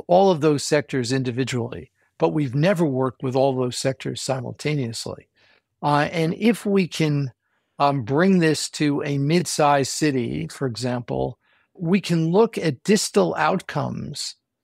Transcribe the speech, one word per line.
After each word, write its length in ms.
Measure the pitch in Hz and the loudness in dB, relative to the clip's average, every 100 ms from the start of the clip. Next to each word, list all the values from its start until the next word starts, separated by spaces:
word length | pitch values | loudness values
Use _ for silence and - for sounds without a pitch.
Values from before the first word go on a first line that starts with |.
| - | 2
all 220 | 180 196 | 4 4
of 120 | 160 | 4
those 220 | 156 143 | 2 2
sectors 480 | - 147 139 135 117 | 2 0 0 -2 0
individually, 800 | 135 127 120 127 127 117 85 - _ _ - | -2 -2 -4 -4 -4 -6 -8 -14 _ _ -2
but 100 | 165 | 0
we've 240 | 156 139 | 0 -2
never 320 | 135 165 180 160 | 2 2 2 0
worked 380 | 131 131 - | 0 -2 -4
with 120 | 135 131 | -2 2
all 200 | 139 127 | 2 2
those 220 | 123 - | -2 -2
sectors 440 | 139 127 135 123 | -4 -4 -8 -6
simultaneously. 1080 | - 131 120 113 147 151 117 113 120 - - _ _ _ _ _ | -4 -4 -6 -6 -4 -2 -4 -6 -10 -12 -16 _ _ _ _ _
Uh, 280 | 147 147 151 | 0 2 0
and 240 | 170 160 - | -2 -2 0
if 320 | 220 190 208 | 0 0 0
we 200 | 196 175 | 0 0
can, 440 | - 156 143 135 - _ _ _ - | 0 0 0 -4 -8 _ _ _ 0
um, 240 | 143 139 | 0 0
bring 360 | 113 139 190 185 | 0 2 4 6
this 300 | 160 143 - | 4 2 -2
to 300 | - 151 147 | -2 0 0
a 140 | 147 143 | -2 -2
mid-sized 760 | 139 175 156 - 147 143 131 | 2 2 0 2 4 4 2
city, 560 | - 156 131 120 147 160 | 0 0 0 -2 -4 -8
for 160 | - 135 | -6 -6
example, 720 | 110 123 123 123 135 131 - _ _ _ | -4 -4 -4 -4 -4 -4 -8 _ _ _
we 280 | - 165 196 | -8 0 0
can 280 | - 170 160 | 2 0 2
look 280 | 185 226 - | 4 2 0
at 260 | 170 135 | -4 -2
distal 500 | - 208 - 208 175 160 | 2 2 2 0 0 0
outcomes 1000 | 156 180 - 147 123 120 135 147 - - _ _ | 0 0 -4 -6 -4 -6 -10 -10 -12 -14 _ _